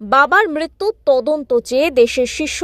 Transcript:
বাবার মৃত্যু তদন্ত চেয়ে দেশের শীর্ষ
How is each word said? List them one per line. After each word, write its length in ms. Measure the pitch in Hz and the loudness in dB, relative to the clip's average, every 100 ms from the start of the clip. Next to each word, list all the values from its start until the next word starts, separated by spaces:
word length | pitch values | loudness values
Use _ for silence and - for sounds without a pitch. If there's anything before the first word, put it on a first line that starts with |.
বাবার 420 | 208 269 285 381 415 | 0 2 4 2 0
মৃত্যু 380 | 302 320 - 403 - - | -4 -8 -6 -6 -2 0
তদন্ত 440 | 262 233 302 - 240 | 0 0 -4 -2 -4
চেয়ে 240 | - 254 330 | 0 0 2
দেশের 380 | 254 233 - 247 | 2 2 2 -4
শীর্ষ 300 | - 302 - | -4 -6 -2